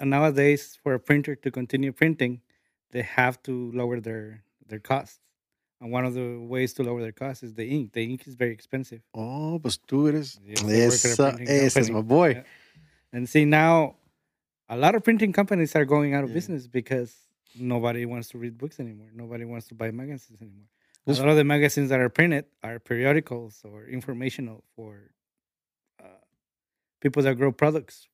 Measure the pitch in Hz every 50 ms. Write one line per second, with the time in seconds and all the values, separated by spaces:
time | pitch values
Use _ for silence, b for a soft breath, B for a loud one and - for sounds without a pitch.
0 | 135 135 139 139 156 156 139 139 143 147 147 143 - - - _ - 147 131 123
1 | - - 147 147 139 - 139 - - 202 - 131 123 - - 135 139 135 120 -
2 | 160 160 156 - 131 123 123 120 _ _ _ _ _ _ _ _ _ _ - 123
3 | 113 - - 131 123 127 127 - - 135 127 123 123 120 117 123 120 120 123 120
4 | 110 113 113 110 107 107 107 107 _ _ _ _ _ 110 107 107 - - 131 139
5 | - - - _ _ _ _ _ _ _ _ _ _ _ _ - 123 117 120 123
6 | 127 127 123 127 123 120 120 120 117 117 127 127 127 120 - - 127 120 120 120
7 | 117 110 104 - 135 139 127 - 123 117 110 117 110 123 143 151 123 107 - 117
8 | 113 117 131 127 - 143 127 120 127 120 113 110 - - - 131 127 - 120 113
9 | _ _ - 110 110 120 131 147 156 156 170 165 151 120 - - _ - 131 139
10 | 147 151 147 156 143 135 - - - - 104 101 104 104 107 117 117 120 123 120
11 | 120 120 117 147 139 139 131 117 123 123 143 139 139 127 - 139 117 113 113 107
12 | 110 113 135 165 180 151 117 123 - b b b b b b b b b b b
13 | b b - 120 123 123 - 156 151 147 151 156 160 165 170 165 151 135 - _
14 | _ _ _ _ _ _ _ _ _ _ _ _ _ - 117 123 143 170 220 220
15 | - 233 226 208 220 202 175 202 202 - 208 175 160 147 - 156 143 131 147 147
16 | 147 143 139 143 139 120 113 175 - - 170 135 123 120 120 127 117 - 135 127
17 | 123 117 - _ _ _ _ _ _ _ - 117 123 123 123 120 117 120 117 120
18 | 120 117 123 120 113 - - 120 120 120 117 117 135 156 - - 127 117 107 107
19 | 107 113 113 117 117 117 120 117 117 117 120 117 - - 117 110 113 113 107 120
20 | 131 143 147 127 - _ 110 104 113 104 98 104 104 _ _ _ _ _ _ _
21 | - 139 143 127 135 147 156 151 143 143 147 147 147 143 - 147 139 131 135 127
22 | 123 120 - - 165 175 151 143 - _ _ - - 113 117 113 _ - 120 117
23 | 127 139 147 160 - - 127 117 117 107 107 _ - 104 104 107 107 123 127 127
24 | - - 123 120 131 131 - - 131 113 110 - _ _ _ 120 113 107 104 101
25 | 104 _ _ _ _ _ _ _ _ _ _ _ _ _ _ _ _ _ _ _
26 | - 95 92 95 _ _ _ _ _ _ _ _ _ _ _ _ _ _ _ _
27 | - 139 - 147 135 135 131 120 139 139 117 - 147 151 156 156 113 - - -
28 | _ _